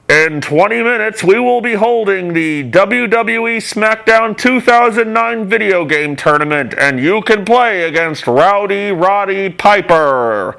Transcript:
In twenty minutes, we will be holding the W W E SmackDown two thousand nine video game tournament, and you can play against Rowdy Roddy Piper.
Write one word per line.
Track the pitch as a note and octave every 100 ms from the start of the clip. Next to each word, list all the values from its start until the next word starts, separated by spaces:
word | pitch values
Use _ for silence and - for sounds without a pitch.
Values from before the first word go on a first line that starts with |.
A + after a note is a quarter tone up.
| _
In | D3+ D#3+ D3+
twenty | - D3 G3+ A#3
minutes, | A#3 A#3+ G#3+ G#3+
we | E3 G#3+
will | B3 B3
be | A#3
holding | G#3+ A3 A#3+ G#3 F#3+ F3
the | E3 D#3+ D3+
W | C3 D#3+ G3 B3 A#3+
W | A3+ A3+ A3+ A3+
E | A3+
SmackDown | A3 - G#3+ A3 A3 A3+ A3+ G#3
two | B3+ B3+
thousand | - A#3+ A#3+ A3 A3+
nine | A3 A3+ A#3 G3+
video | A3+ G#3+ F#3
game | D#3 D3+ D3+
tournament, | C#3+ - D3 D3+ D3+ B2 -
and | C#3 C3
you | C#3 G#3+
can | G#3 G#3+
play | F#3+ A#3+ A#3+ G3
against | E3 D#3 E3 D3+ -
Rowdy | B2 F3 G3+ G3+ G3+ G#3
Roddy | F#3 F3+ G3+ G3 G3 G3
Piper. | - G3+ G#3 F3 E3+ D3+ C3 A#2+ G#2+ F#2